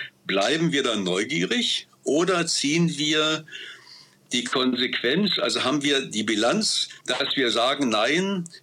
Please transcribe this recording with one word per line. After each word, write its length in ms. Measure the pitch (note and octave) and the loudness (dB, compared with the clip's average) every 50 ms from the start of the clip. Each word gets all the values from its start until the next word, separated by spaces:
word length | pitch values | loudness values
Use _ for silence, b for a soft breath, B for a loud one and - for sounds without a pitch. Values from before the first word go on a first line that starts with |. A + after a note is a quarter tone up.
| B B B _ - | B B B _ -6
bleiben 460 | - F#2+ G2 G2 A#2 D3 D#3+ E3+ D#3+ | -2 0 2 2 2 2 2 2 2
wir 100 | C#3 C#3 | 2 2
dann 220 | B2+ A#2+ A2 G#2 F#2+ | 0 0 0 0 0
neugierig 800 | F2+ F2+ F#2+ A2 B2 D3+ E3+ F3 F3+ A#3 B3 A#3 - - - - - _ _ | 0 0 0 0 -2 -2 -2 0 0 0 0 0 0 -2 -4 -6 -10 _ _
oder 440 | - B2+ C3 D#3 F3+ F3+ F#3 F3 E3 | -4 0 0 2 2 2 2 0 0
ziehen 500 | E3 - - - C#3+ D3+ E3+ E3+ E3 D3 | 0 -2 -2 0 2 2 4 2 2 0
wir 480 | C#3 D3+ D3+ D#3 D#3 D#3 D#3 D#3 D#3 D#3 B B B B B B B B B B B B B B B _ - | 0 0 0 2 2 2 2 0 -2 -6 B B B B B B B B B B B B B B B _ -6
die 120 | - B2 A#2 | -4 -4 -2
Konsequenz, 960 | - - C3+ B2+ B2+ B2 A#2+ B2+ A2+ - - - A#2+ C#3+ F#3 G#3+ F#3+ - - | -2 0 0 2 2 2 0 0 -2 -2 -2 0 0 2 2 2 0 0 0
also 240 | - A#2+ - A#2 | 0 0 0 0
haben 200 | - B2+ C#3+ D3 | 0 0 0 0
wir 240 | C#3 C#3+ C#3+ C3+ B2+ | 2 2 2 0 0
die 160 | - - G#2+ | -2 -4 -4
Bilanz, 680 | G#2+ A2 A2 G2+ A2 A#2+ D#3+ G#3+ G#3+ - - - - - B B B | -2 0 0 2 2 2 2 2 0 0 -2 -2 -4 -6 B B B
dass 300 | - B2+ - C#3 C3 - | -4 -4 -2 -2 -2 0
wir 140 | C#3+ B2+ A#2 | 0 0 2
sagen, 400 | G#2+ A#2 A#2 C3 C#3+ C#3+ C#3+ B2 | 2 2 2 2 2 0 0 0
„Nein, 580 | G#2+ G#2 A2 C3 D3 F3 F#3+ G3 G3+ F3+ E3+ E3+ B B | 2 2 2 2 2 0 0 0 -2 -4 -6 -8 B B